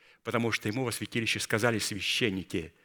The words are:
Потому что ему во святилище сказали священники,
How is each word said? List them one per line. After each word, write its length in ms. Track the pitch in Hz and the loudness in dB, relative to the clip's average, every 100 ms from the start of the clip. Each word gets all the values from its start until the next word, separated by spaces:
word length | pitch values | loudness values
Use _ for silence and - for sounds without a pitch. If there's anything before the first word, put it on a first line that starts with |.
| - - | -20 -14
Потому 280 | - 113 117 | -2 0 2
что 160 | - 107 | 0 -2
ему 160 | 117 | -2
во 80 | 123 | -2
святилище 480 | - 104 120 110 107 | -2 -4 -2 0 0
сказали 400 | - 113 120 110 | 0 2 4 2
священники, 920 | - 101 - - 117 95 85 92 80 _ | 0 -2 -2 2 2 0 -2 -4 -4 _